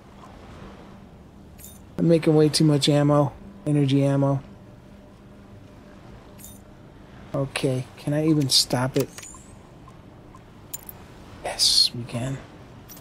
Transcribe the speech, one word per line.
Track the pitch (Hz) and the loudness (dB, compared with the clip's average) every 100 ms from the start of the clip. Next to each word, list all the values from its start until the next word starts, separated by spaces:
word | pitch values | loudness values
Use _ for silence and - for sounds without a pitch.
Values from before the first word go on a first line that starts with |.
| - - - - - - - - - - - - - - - - - - - - | -20 -20 -20 -20 -20 -20 -20 -20 -20 -20 -20 -20 -20 -20 -20 -20 -20 -20 -16 -2
I'm | 165 | 2
making | 165 160 156 | 4 4 4
way | 156 | 4
too | 143 | 4
much | 156 147 147 | 4 4 4
ammo. | 143 147 147 139 - - - 151 | 2 4 4 2 -4 -18 -10 -2
Energy | 147 139 139 | 0 2 2
ammo. | 139 139 139 139 - - - - - - - - - - - - - - - - - - - - - - - - - - - - - 143 | 2 2 0 -2 -6 -20 -20 -20 -20 -20 -20 -20 -20 -20 -20 -20 -20 -20 -20 -20 -20 -20 -20 -20 -20 -20 -20 -20 -20 -20 -20 -20 -10 -6
Okay, | 135 - 139 127 - - | -6 -2 -2 -2 -6 -10
can | - | -4
I | 147 156 | 0 2
even | 151 135 | 2 2
stop | - - 147 156 139 | 0 0 0 0 -2
it? | 123 - - - - - - - - - - - - - - - - - - - - - - - | -2 -6 -20 -20 -20 -20 -20 -20 -20 -20 -20 -20 -20 -20 -20 -20 -18 -18 -16 -20 -20 -20 -20 -14
Yes, | - - - - - | -12 -2 0 2 0
we | 123 117 | -2 -8
can. | 120 135 135 - - - - - - | -6 -6 -8 -12 -20 -20 -20 -20 -20